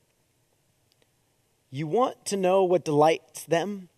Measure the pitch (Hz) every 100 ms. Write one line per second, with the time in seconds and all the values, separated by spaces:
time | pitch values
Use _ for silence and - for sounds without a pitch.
0 | _ _ _ _ _ _ _ _ _ _
1 | _ _ _ _ _ _ _ 131 156 202
2 | 262 - - 196 180 190 180 180 165 147
3 | 156 165 - - - 165 185 202 175